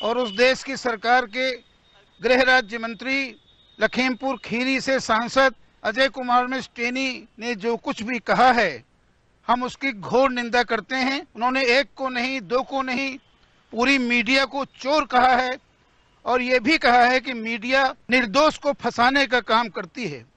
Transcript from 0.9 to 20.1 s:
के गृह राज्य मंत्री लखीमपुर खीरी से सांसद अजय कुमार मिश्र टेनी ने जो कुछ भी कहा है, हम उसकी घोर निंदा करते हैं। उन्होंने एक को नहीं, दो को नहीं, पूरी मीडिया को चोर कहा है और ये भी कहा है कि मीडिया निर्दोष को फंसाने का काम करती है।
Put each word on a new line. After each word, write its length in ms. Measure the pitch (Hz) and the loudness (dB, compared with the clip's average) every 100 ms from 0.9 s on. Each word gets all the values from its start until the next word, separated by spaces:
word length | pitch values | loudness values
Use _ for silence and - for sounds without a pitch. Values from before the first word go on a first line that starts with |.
| 226 226 247 247 | -4 2 2 2
के 460 | 226 262 247 _ _ _ _ _ _ | -4 -4 -6 _ _ _ _ _ _
गृह 180 | 196 254 | 2 4
राज्य 360 | 254 254 214 226 | 6 4 2 -6
मंत्री 580 | 226 220 240 269 269 - _ _ _ _ | -8 -8 -4 -4 -4 -10 _ _ _ _
लखीमपुर 560 | 208 220 262 240 262 247 - | -2 0 -2 -2 -4 -6 -6
खीरी 340 | 226 254 262 | -4 -2 -2
से 200 | 226 269 | 0 -2
सांसद 540 | - 220 233 262 269 220 _ _ | 0 -2 0 2 2 2 _ _
अजय 240 | 208 220 269 | -6 0 0
कुमार 400 | 269 247 247 247 | 0 0 2 2
मिश्र 220 | 262 214 - | -4 -8 -6
टेनी 520 | 240 247 269 240 - _ | -4 -2 -4 -6 -14 _
ने 160 | 226 233 | -6 -4
जो 220 | 214 233 | -2 -4
कुछ 260 | - 269 | -4 -6
भी 160 | 214 247 | -4 -6
कहा 320 | - 196 254 | 0 4 6
है, 320 | 240 202 127 - _ _ _ _ _ - | 6 2 -2 -14 _ _ _ _ _ -2
हम 160 | 240 | 0
उसकी 300 | 247 - 269 | 0 -4 -6
घोर 380 | 214 151 233 269 | -6 -2 2 2
निंदा 320 | 247 240 240 | 0 -2 0
करते 320 | 240 226 190 262 | 0 -2 -4 -4
हैं। 320 | 262 277 339 - | -2 -4 -8 -4
उन्होंने 260 | 240 262 | -2 0
एक 260 | 262 247 277 - | 2 2 0 -6
को 120 | 262 | -6
नहीं, 320 | 254 247 269 | -4 -4 -6
दो 200 | 185 240 | -4 -4
को 200 | 262 269 | -2 -6
नहीं, 360 | 262 247 269 262 _ _ _ _ _ | -4 -4 -6 -8 _ _ _ _ _
पूरी 260 | 220 254 277 | -2 2 2
मीडिया 480 | 240 240 220 269 269 | 2 0 2 0 0
को 200 | - 262 | -4 -8
चोर 400 | - 254 302 285 | -8 -2 0 2
कहा 300 | 254 254 247 | 2 4 2
है 220 | 254 254 _ _ _ _ _ _ - | 0 -6 _ _ _ _ _ _ -2
और 160 | 254 | -2
ये 180 | 247 254 | 2 0
भी 180 | 226 320 | 2 2
कहा 240 | 262 247 | 4 6
है 180 | 240 254 | 6 4
कि 140 | 254 | -2
मीडिया 600 | 240 220 233 226 269 269 277 _ | -8 -6 -6 -2 0 0 -2 _
निर्दोष 480 | 247 233 190 311 - | 0 2 4 2 2
को 140 | 285 | -4
फंसाने 540 | 277 240 233 247 277 269 | -2 -4 2 2 4 2
का 140 | 247 | 0
काम 280 | 208 226 233 | 2 0 0
करती 400 | 196 185 - | -6 -12 -8
है। 180 | 220 | -8